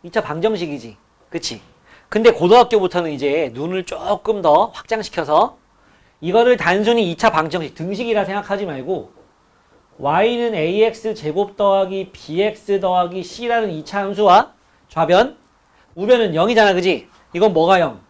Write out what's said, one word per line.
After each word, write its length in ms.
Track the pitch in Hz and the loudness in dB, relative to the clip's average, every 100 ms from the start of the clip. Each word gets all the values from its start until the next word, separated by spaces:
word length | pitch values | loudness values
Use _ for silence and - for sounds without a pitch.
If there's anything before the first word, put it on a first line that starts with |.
이 80 | 170 | -4
차 100 | 220 | -6
방정식이지. 720 | - 151 208 214 165 143 113 104 _ _ _ | -4 -4 -2 -2 -6 -10 -14 -20 _ _ _
그치? 300 | 165 - 113 _ _ _ - _ | -10 -10 -12 _ _ _ -20 _
근데 220 | 214 226 | 0 0
고등학교부터는 800 | - 175 233 240 220 180 175 165 | 2 4 4 4 2 0 -2 -4
이제 380 | 143 139 147 143 | -4 -2 -2 -2
눈을 320 | 117 160 185 180 | -6 -6 -6 -8
조금 580 | - - 202 - 214 | -10 -4 -4 -2 0
더 240 | 165 151 226 | 4 4 2
확장시켜서 920 | - - 220 - - 147 151 233 - _ _ _ _ _ _ | -4 -6 -6 -4 -6 2 2 2 -2 _ _ _ _ _ _
이거를 360 | 160 208 233 247 | 0 2 4 2
단순히 540 | 165 190 214 233 190 | 2 2 2 2 0
이 60 | 165 | 2
차 140 | 226 | 2
방정식, 420 | 160 160 175 151 | 2 -2 -4 -6
등식이라 520 | - 165 202 233 214 180 | -8 -8 -6 -2 -2 -2
생각하지 420 | 196 - 196 196 | -6 -6 -6 -6
말고 460 | 135 131 180 - _ _ _ _ _ _ _ _ _ | -8 -6 -8 -8 _ _ _ _ _ _ _ _ _
Y는 560 | 135 160 226 240 240 | -2 2 0 0 -4
에이엑스 600 | 202 156 196 220 220 214 214 | -2 -2 2 0 0 -8 -6
제곱 420 | 151 160 202 - | -6 -4 -4 0
더하기 540 | 202 196 190 190 190 | 2 2 0 -6 -10
비엑스 680 | - - 165 208 214 - 196 | -14 -8 -2 -2 -4 -4 -2
더하기 420 | 185 180 175 185 | 0 0 -2 -6
C라는 480 | 180 - 240 233 214 | -12 -10 -4 -2 -2
이 120 | 160 | -6
차 180 | 147 202 | -8 -8
함수와 520 | 196 196 208 185 - _ _ _ _ | -6 0 6 6 4 _ _ _ _
좌변, 480 | - 165 180 254 - _ _ _ _ _ 165 | -4 2 4 2 -4 _ _ _ _ _ -8
우변은 380 | 208 247 214 | 2 2 2
영이잖아. 400 | 156 196 226 208 | 0 2 4 4
그지? 340 | 180 185 139 - _ _ | 4 0 -2 -6 _ _
이건 180 | 175 214 | 0 2
뭐가 260 | 160 190 190 | 4 4 4
영? 240 | 156 120 _ | 2 -4 _